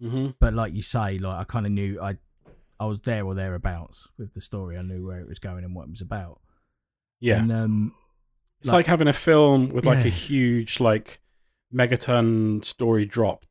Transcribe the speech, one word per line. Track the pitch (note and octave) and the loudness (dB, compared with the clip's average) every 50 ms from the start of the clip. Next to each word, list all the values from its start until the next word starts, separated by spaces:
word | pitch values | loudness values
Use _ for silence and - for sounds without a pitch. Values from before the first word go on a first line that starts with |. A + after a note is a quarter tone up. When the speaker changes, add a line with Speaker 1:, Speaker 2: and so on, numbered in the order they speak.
Speaker 1:
Mm-hmm. | A#2+ A#2 A#2+ C3 C3+ C#3 B2+ - | -10 -6 -4 -4 -4 -4 0 2
Speaker 2:
But | - A#2 A2 | 2 2 2
like | A2+ A2+ G2+ E2 | 0 -4 -4 -4
you | G#2 | -6
say, | G2 - - A#2+ G#2+ G2 F#2+ F#2 | -6 -4 -2 -2 -2 -2 -4 -6
like, | F#2+ F#2+ F#2 F2 | -6 -6 -8 -8
I | F#2 - | -8 -6
kinda | - A#2+ G#2 G2+ | -6 -4 -4 -2
knew | G2+ G2+ G2+ G2 G2+ F2 | -2 -2 -2 -4 -6 -6
I, | F2 G2 F#2+ - _ _ _ _ _ _ - _ _ _ _ - | -8 -8 -8 -10 _ _ _ _ _ _ -20 _ _ _ _ -8
I | G#2 | -6
was | G#2+ G#2+ G2+ | -6 -6 -6
there | - B2+ A#2 G#2+ G2+ | -4 -4 -4 -4 -4
or | F#2+ F#2+ | -6 -6
thereabouts | F#2+ F#2+ F#2+ F2+ F2 - G2 F2+ E2+ D#2+ - - - - - _ - | -6 -6 -6 -6 -4 -4 -6 -6 -6 -12 -16 -18 -20 -20 -20 _ -16
with | G#2+ G2 - | -16 -14 -12
the | G2+ | -12
story. | - - - G2+ F#2+ F2+ F2 F2+ | -14 -10 -10 -10 -10 -10 -10 -10
I | F2+ | -10
knew | F#2 F#2 F2+ F#2 | -10 -10 -10 -10
where | F#2 F#2 F2+ | -10 -12 -12
it | F2 - | -14 -16
was | E2+ - | -16 -14
going | - G2 F2+ F2+ F2+ | -12 -12 -12 -10 -10
and | F2+ F2+ | -12 -12
what | F2 D2+ | -12 -14
it | B1+ | -14
was | E2+ G#2+ | -14 -14
about. | F#2+ - - G#2 F2+ E2+ - _ _ _ _ _ _ _ _ _ _ _ _ _ _ _ _ - | -12 -10 -10 -10 -12 -14 -18 _ _ _ _ _ _ _ _ _ _ _ _ _ _ _ _ -4
Speaker 1:
Yeah. | A#2+ A#2+ G#2+ G#2+ | 0 2 2 2
Speaker 2:
And, | A2 A2+ | 2 0
um, | A2+ A2+ A2+ A2 G#2+ G#2+ G#2+ G#2+ - _ _ _ _ _ _ _ _ _ _ _ _ _ | 0 0 0 0 0 0 0 -2 -4 _ _ _ _ _ _ _ _ _ _ _ _ _
Speaker 1:
It's | - C3 | -2 2
Speaker 2:
like | F3+ | 4
Speaker 1:
like | F3 E3 D#3+ | 4 4 4
having | F3 D#3+ D#3+ D3 | 4 4 4 4
a | C#3 | 2
film | - - E3+ D#3+ D3+ D3+ C#3+ C#3 C3+ B2+ C3 | 2 4 4 6 8 8 8 6 6 4 2
with, | C#3 B2 - | 0 0 2
like, | C3 B2+ C3 A#2+ | 4 4 4 4
a | A#2 | 2
Speaker 2:
Yeah. | F#2 | 0
Speaker 1:
huge, | - - - D3 C3+ B2+ A#2+ A#2+ A#2 A2+ - - - | -2 -4 -2 0 2 2 2 2 0 -2 -2 -2 2
like, | C3 A2+ G#2+ G#2+ - - - - _ _ _ _ _ _ _ _ _ _ A#2+ | 4 4 4 2 0 -6 -20 -20 _ _ _ _ _ _ _ _ _ _ -2
megaton | B2+ B2 A#2+ B2 A#2+ - - B2 A#2+ A2+ A2+ A2+ A2 A2 G#2+ G#2+ G#2+ G#2+ | 0 0 2 2 0 0 2 2 4 4 4 4 2 2 0 0 -2 -4
story | - - - B2 A#2 A2+ A2 G#2 | -8 -6 -2 2 2 2 2 2
drop | G#2 - A#2 A2+ G2 E2 - _ - | 0 0 0 0 0 0 -4 _ -20